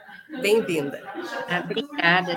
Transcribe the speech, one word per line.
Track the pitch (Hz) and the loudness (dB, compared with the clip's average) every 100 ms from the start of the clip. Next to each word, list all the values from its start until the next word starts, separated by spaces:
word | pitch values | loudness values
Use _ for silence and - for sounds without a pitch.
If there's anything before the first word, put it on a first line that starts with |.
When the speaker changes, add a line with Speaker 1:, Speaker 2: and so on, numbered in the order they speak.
| - - - - | -20 -20 -14 -4
Speaker 1:
Bem-vinda. | 196 220 196 165 143 - - - - - - 180 | 4 4 4 0 -2 -6 -10 -10 -8 -8 -4 -4
Speaker 2:
Obrigada, | 170 202 285 - 170 180 175 | -2 -6 -6 0 4 4 2